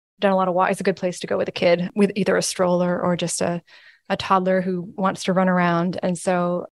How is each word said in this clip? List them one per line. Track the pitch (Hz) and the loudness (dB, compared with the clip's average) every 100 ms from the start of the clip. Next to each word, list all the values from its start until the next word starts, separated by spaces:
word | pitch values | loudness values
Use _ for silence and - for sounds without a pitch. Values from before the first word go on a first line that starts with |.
| _ - | _ -2
done | 202 | 0
a | 190 | 2
lot | 185 | 2
of | |
walk. | 175 185 | 2 0
It's | 190 | 0
a | |
good | 196 175 | -2 -2
place | 185 170 | -4 -6
to | - | -4
go | 196 | -4
with | - | -4
a | |
kid | - 180 175 180 214 | 0 2 2 0 2
with | 202 202 | 2 2
either | 185 180 | 0 0
a | |
stroller | 175 - 180 175 180 180 | 0 0 2 2 0 0
or | 180 175 | 0 -2
just | 175 - | -2 -2
a, | 180 175 - - - _ - | -2 -4 -8 -20 -20 _ -6
a | 190 | -4
toddler | - 190 185 185 | 2 2 2 0
who | 185 180 | 0 -4
wants | 185 - 190 180 - | -6 -4 -2 -2 0
to | |
run | 185 185 | 2 2
around. | 180 175 170 180 - | 2 2 2 0 -2
And | 185 175 | -4 -2
so, | - 180 175 180 - | -2 0 0 -2 -6